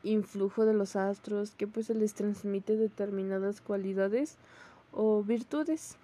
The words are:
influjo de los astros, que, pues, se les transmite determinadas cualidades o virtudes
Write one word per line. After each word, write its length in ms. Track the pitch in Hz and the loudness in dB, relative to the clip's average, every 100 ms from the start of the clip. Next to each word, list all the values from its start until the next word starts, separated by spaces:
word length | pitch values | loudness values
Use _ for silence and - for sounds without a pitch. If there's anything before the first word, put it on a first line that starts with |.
influjo 640 | 196 214 196 202 196 220 220 | 2 0 0 -2 -2 2 4
de 80 | |
los 220 | 214 196 202 | 4 2 0
astros, 600 | 196 196 - 208 208 - | -2 -2 -4 -4 -4 -6
que, 120 | 208 | -4
pues, 200 | 226 220 | -4 -2
se 60 | |
les 200 | 220 214 | 0 0
transmite 640 | - 208 202 208 196 196 220 | 0 -2 -2 -4 -4 0 2
determinadas 840 | 220 214 202 196 190 190 196 208 | 2 0 -4 -2 -2 0 -2 -4
cualidades 800 | - 202 190 190 196 226 302 - - - - - _ | -4 -2 -2 0 2 2 -2 -8 -20 -20 -20 -20 _
o 300 | - 220 214 | 0 4 4
virtudes 760 | 202 233 247 294 311 311 - - | 2 0 0 -2 0 -2 -6 -20